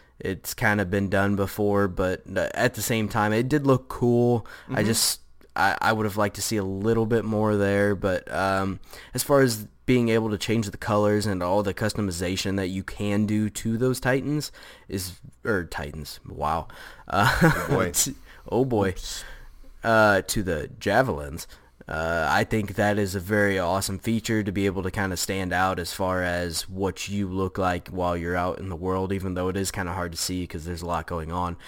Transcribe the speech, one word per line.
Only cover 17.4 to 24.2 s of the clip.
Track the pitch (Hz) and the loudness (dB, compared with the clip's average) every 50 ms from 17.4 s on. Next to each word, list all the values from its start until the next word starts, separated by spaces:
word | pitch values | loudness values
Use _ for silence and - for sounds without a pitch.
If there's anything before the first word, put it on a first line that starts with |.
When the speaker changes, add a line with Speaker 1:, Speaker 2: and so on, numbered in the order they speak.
| 170 | 6
Speaker 2:
Oh, | 160 131 - - - | 6 4 4 0 0
boy. | 143 95 92 87 | 2 2 2 0
Speaker 1:
<laughs> | 87 | 0
to, | - - - 131 - - - - - - - | 0 0 -2 -2 -10 -14 -20 -20 -18 -10 -2
oh, | - 113 135 | 2 2 2
boy. | 135 120 104 98 95 | 2 2 2 2 2
Speaker 2:
Oops. | 90 - - - - - - - - - - - - - - - - - - | 0 -4 -8 -10 -10 -10 -12 -14 -16 -16 -18 -18 -20 -20 -20 -20 -16 -6 0
Speaker 1:
Uh, | 113 113 110 107 104 101 95 92 - | 4 6 8 8 8 6 4 2 0
to | - 117 98 | -2 -2 0
the | 92 85 76 - - 65 - | 0 -2 -2 -4 -6 -10 -6
javelins. | - 101 98 117 131 123 85 71 71 71 73 82 - - - - - - _ - - - | -2 2 4 4 4 2 0 -4 -4 -8 -8 -10 -12 -12 -16 -20 -20 -20 _ -20 -12 -8
Uh, | - 78 80 82 85 85 78 73 | -4 -2 -2 0 0 0 2 2
I | 76 101 110 | 4 2 2
think | - - 110 101 98 98 | 2 0 -2 -2 -2 -2
that | - 104 104 104 104 | 0 2 2 2 2
is | 104 95 90 | 0 -2 -2
a | 101 | -6
very | 87 98 110 104 101 101 98 95 | -4 0 2 2 4 4 2 2
awesome | 90 85 92 98 98 - 98 90 | 2 2 0 0 0 -2 -6 -4
feature | - 117 113 113 | -2 -2 -2 -2